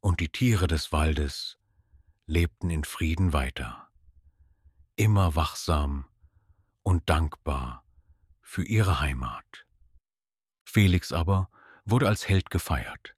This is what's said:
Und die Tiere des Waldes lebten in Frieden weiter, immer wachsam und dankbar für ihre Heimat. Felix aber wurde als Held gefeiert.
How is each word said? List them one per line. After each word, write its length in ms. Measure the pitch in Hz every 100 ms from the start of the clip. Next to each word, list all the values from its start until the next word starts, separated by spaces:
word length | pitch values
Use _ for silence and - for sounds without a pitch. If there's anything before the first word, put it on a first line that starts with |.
Und 180 | 101 87
die 100 | 82
Tiere 380 | - 127 107 87
des 240 | 80 -
Waldes 640 | 78 78 76 71 - - - _ _ _ _ _ _ -
lebten 440 | 80 85 _ 90
in 140 | 80
Frieden 500 | 76 - 80 80 92
weiter, 560 | 76 64 - - - - _ _ - _ _ _ _ _ _ _ -
immer 400 | 107 101 92 78
wachsam 720 | 82 - - 78 73 69 67 _ _ _ _ _ _ _
und 260 | - 87 -
dankbar 720 | 80 78 - - 69 62 60 _ _ _ _ _ _
für 220 | _ -
ihre 360 | - 110 98 80
Heimat. 680 | 73 64 62 - - - _ _ _ _ _ _ _ _ _ _ -
Felix 480 | - 98 90 -
aber 360 | 80 85 95 92 _ - - -
wurde 220 | 120 123
als 200 | 107 -
Held 220 | 95 -
gefeiert. 680 | 92 - 73 - - -